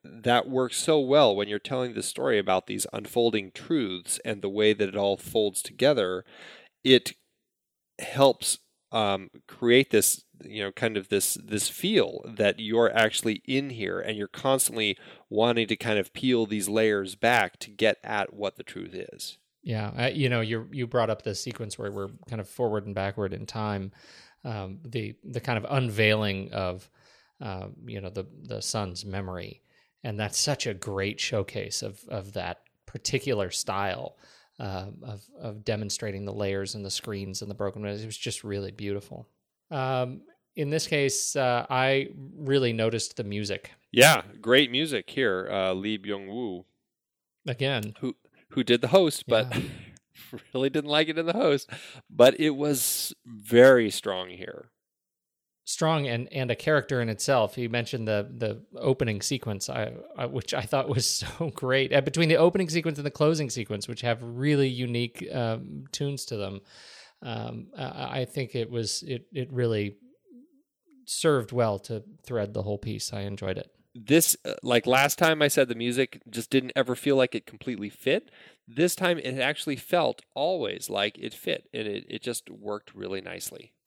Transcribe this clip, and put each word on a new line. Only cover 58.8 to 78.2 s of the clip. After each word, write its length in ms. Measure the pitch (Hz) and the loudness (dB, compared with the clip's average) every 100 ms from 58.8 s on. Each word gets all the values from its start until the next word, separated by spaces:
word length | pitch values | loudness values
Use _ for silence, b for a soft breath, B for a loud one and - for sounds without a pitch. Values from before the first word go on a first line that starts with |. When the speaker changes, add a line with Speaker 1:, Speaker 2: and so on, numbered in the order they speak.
| 131 131 120 101 | 0 2 2 0
Speaker 2:
sequence, 460 | - 135 113 95 - | -2 -4 -4 -6 -6
I, 220 | 123 110 120 - - | -4 -4 -6 -14 -8
I, 80 | 123 | -4
which 260 | 135 - | -4 -4
I 80 | 135 | -4
thought 260 | 104 139 - | 0 0 2
was 180 | 131 - | 0 0
<laughs> 320 | - - - | -2 -4 -6
so 120 | 165 | -6
great. 400 | - 127 131 131 | -4 0 2 4
Uh, 60 | 143 | 2
between 300 | 139 165 160 | 2 2 4
the 80 | 160 | 6
opening 320 | 170 190 175 | 6 4 0
sequence 280 | 165 165 143 | -2 -2 -4
and 80 | 143 | -6
the 60 | |
closing 380 | - 151 160 135 | 2 2 2 -2
sequence, 360 | 123 104 101 107 | -4 -6 -6 -6
which 140 | 113 | -4
have 220 | 120 117 | -2 -2
really 460 | 117 120 143 143 135 | -4 -2 2 4 2
unique, 580 | 123 123 120 120 - - | 0 -2 -2 -2 -4 -6
um, 500 | 135 113 113 131 143 135 | -2 -2 -2 -6 -14 -10
tunes 320 | - 143 139 - | -6 -4 -4 -8
to 120 | 110 | -6
them, 240 | 101 98 B B B B B _ | -6 -8 B B B B B _
um, 460 | 120 113 117 113 - 233 | -10 -8 -8 -10 -14 -10
I, 440 | 135 - 131 135 | -10 -8 -8 -6
I 40 | 127 | -6
think 300 | 147 123 120 | -6 -6 -6
it 140 | 113 | -4
was, 320 | 120 107 - | -4 -4 -6
it, 220 | 170 120 - | -6 -10 -8
it 180 | 143 110 | -10 -6
really 460 | 123 117 107 101 101 247 _ 381 247 294 269 _ _ _ 269 - | -2 0 0 -2 -6 -20 _ _ -20 -20 _ _ _ _ -20 -8
served 460 | - 165 139 107 | 0 2 2 0
well 280 | 123 113 101 | 0 0 0
to 240 | - 110 - - - | -6 -10 -10 -20 -8
thread 280 | 117 101 | -4 -4
the 100 | 107 | -4
whole 140 | 98 101 | -4 -4
piece. 360 | 113 104 - | -6 -6 -6
I 80 | 101 | -6
enjoyed 360 | 101 101 98 - | -8 -6 -6 -6
it. 120 | - _ _ 120 | -10 _ _ -12
Speaker 1:
This, 420 | 104 160 - - - | 4 4 6 0 -2
uh, 80 | - | -6
like 240 | 123 120 123 | 0 2 4
last 320 | 131 139 - | 4 4 4
time 240 | 160 156 | 2 4
I 60 | 143 | 4
said 200 | - 127 | 4 2
the 80 | 113 | 2
music 460 | 123 123 131 - - | -2 0 -2 -4 -12
just 200 | 117 - | -10 2
didn't 240 | 135 127 - | 2 2 -2
ever 200 | 123 120 | 0 0
feel 200 | 143 135 | 2 4
like 180 | 127 | 4
it 120 | 113 - | 0 -10
completely 440 | 107 131 104 101 | -12 -8 -6 -8
fit. 400 | - 127 185 | -4 0 0